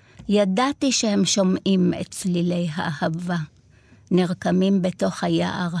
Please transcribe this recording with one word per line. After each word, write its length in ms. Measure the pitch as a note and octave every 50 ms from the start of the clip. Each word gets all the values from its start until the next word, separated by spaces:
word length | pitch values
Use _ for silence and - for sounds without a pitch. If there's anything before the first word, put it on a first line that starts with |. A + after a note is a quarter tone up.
| _ _ - - - -
ידעתי 600 | G3+ G#3 G3+ F#3+ F#3 G#3+ B3+ C#4 C#4+ - C#4+ C4
שהם 340 | A#3 - A#3+ G#3+ G3+ G3+ F#3
שומעים 680 | - - G#3 F#3+ F#3 F#3 - - G3 F#3+ F#3 F3+ E3+ E3+ -
את 60 | F3+ -
צלילי 560 | - - - F#3 F3 F3 F3 F3 F3 F3 F3 E3 D3+
האהבה, 640 | F3+ E3+ E3+ D3 - F3+ E3+ D#3+ E3+ F3+ F3+ F3 E3 D3+ - _ - _ _ _ - _ _ - _ - -
נרקמים 720 | F3+ F3+ F3+ E3+ F3+ - - F3+ F3+ F#3 F#3 G3 G3+ F#3+
בתוך 420 | F3 F3+ - - F#3+ F#3 - - F#3
היער 460 | E3+ E3 E3 F3 F#3 - G#3 F3+ E3+ F3 E3+